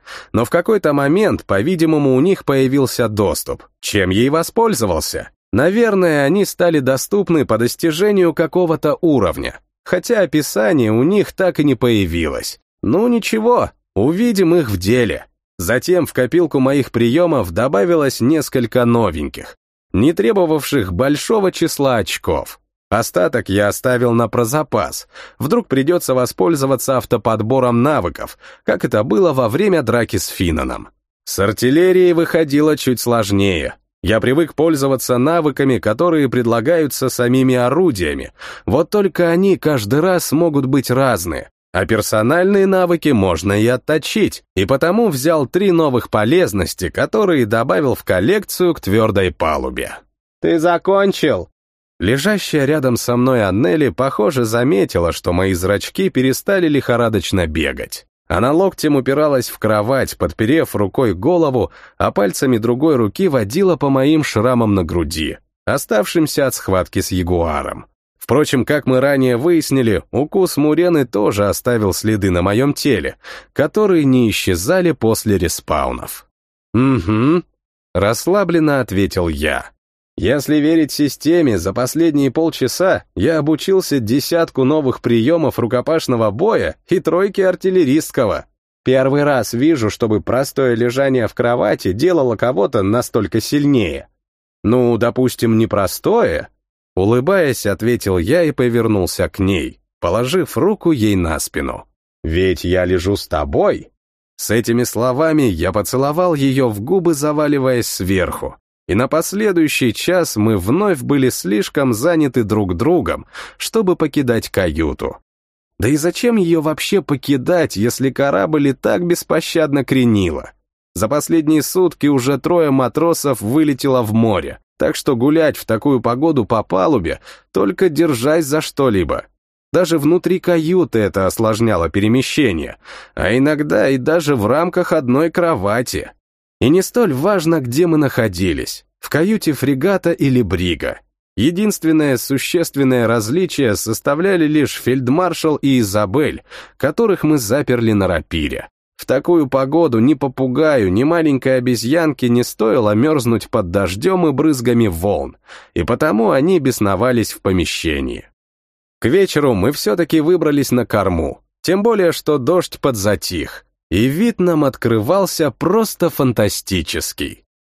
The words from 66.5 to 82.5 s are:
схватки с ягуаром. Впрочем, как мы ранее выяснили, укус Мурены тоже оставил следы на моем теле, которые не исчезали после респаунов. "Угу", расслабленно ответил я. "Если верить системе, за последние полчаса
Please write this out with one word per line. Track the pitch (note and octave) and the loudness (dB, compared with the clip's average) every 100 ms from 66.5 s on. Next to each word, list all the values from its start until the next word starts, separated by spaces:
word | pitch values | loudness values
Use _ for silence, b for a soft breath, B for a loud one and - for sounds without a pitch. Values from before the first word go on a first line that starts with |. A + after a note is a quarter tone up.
схватки | - - F#2 E2+ G2 | -2 -2 -2 0 -4
с | - | -2
ягуаром. | F#2 F2 F2 E2 D2 C#2 - - _ _ _ - | -2 0 0 0 -4 -6 -10 -16 _ _ _ -2
Впрочем, | B2 D3+ C3 | 0 2 0
как | G#2 D3 C3+ | 0 -2 0
мы | B2+ | 0
ранее | C#3 C#3 C3 A#2+ | 2 2 2 0
выяснили, | D#3+ E3 - C3+ A2+ F#2 - | 2 0 0 0 2 0 -2
укус | A2+ D3+ G3 F3+ - | -4 -2 0 0 0
Мурены | D3+ D3+ F3 D#3+ B2+ | 2 2 2 2 0
тоже | - G3+ G2+ G2+ | 0 0 0 0
оставил | E2+ B2 A#2+ G2+ | 0 -2 0 0
следы | - G#2 G#2+ G2 | 0 -2 0 0
на | F2 | 2
моем | F#2 G#2+ C#3+ | 2 2 0
теле, | C#3 D3 G#2 C#2 - B B B | 0 0 0 -2 -10 B B B
которые | - D3 G#3+ G#3+ F3 | -2 -2 0 2 2
не | C#3 B2+ A2+ | 4 4 2
исчезали | - - F2 A2 F#3 F3 | 0 -2 -2 0 0 0
после | D3 A2+ G#2+ - G2 | 0 0 0 0 0
респаунов. | E2+ - - D2+ C2 B1 - - - _ _ _ _ | 0 -4 -4 -2 -2 -6 -10 -16 -20 _ _ _ _
"Угу", | A2 C3+ B2 E2+ G#2+ C3+ E3+ - _ _ _ _ | 0 0 0 0 0 0 0 -4 _ _ _ _
расслабленно | F#2 G2+ A2+ - G3+ F3+ E3+ D3+ C#3 | -2 0 0 0 0 0 0 2 0
ответил | A#2 F#2+ F#2 F#2+ E2+ | -2 -2 -2 -2 -4
я. | C#2+ D2+ C2 - _ _ _ _ - | -2 -4 -4 -8 _ _ _ _ -4
"Если | A2+ C#3+ C#3 D3+ | -2 -2 0 0
верить | D3 E3 D3 | 2 2 0
системе, | - D3 - C#3+ F3 C#3+ G2 | 0 -2 -2 0 2 2 0
за | F#2 | -2
последние | G#2 B2+ D3+ E3 C#3+ C#3 | -4 -2 0 0 2 0
полчаса | D#3+ E3 | 0 -2